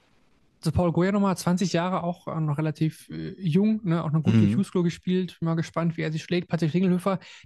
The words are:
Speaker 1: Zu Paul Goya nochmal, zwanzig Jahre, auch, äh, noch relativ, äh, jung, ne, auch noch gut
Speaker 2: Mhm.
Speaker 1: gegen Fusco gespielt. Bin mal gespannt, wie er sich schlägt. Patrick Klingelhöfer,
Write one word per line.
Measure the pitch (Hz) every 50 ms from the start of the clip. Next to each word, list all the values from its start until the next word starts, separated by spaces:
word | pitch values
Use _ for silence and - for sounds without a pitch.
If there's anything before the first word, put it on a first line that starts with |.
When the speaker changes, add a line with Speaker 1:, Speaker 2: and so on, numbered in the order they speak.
| _ _ _ _ _ _ _ _ _ _ _ _
Speaker 1:
Zu | - 165
Paul | - 180 180 175
Goya | 156 170 175 190
nochmal, | 196 208 196 196 180
zwanzig | - - 175 180 180 180 165
Jahre, | - 165 170 185 185 175
auch, | 170 170 175 - _
äh, | - - 160
noch | 156 151 143
relativ, | 147 156 156 151 - 160 156 - - - -
äh, | 156 160 160 160 185 -
jung, | 190 175 143 190 202 214 220 214 -
ne, | 175 165 175 -
auch | 160
noch | 143 160 147
gut | - 113
Speaker 2:
Mhm. | 113
Speaker 1:
gegen | - - 110
Fusco | 123 196 - - 190
gespielt. | 175 175 160 - - 175 180 185 185 170 - -
Bin | 170
mal | 165 165
gespannt, | 165 165 - - 165 165 170 160
wie | 165
er | 156 156
sich | 156 156 -
schlägt. | - 170 180 175
Patrick | - - 160 170 156
Klingelhöfer, | 139 180 190 185 180 180 175 196 190 175 - - - - -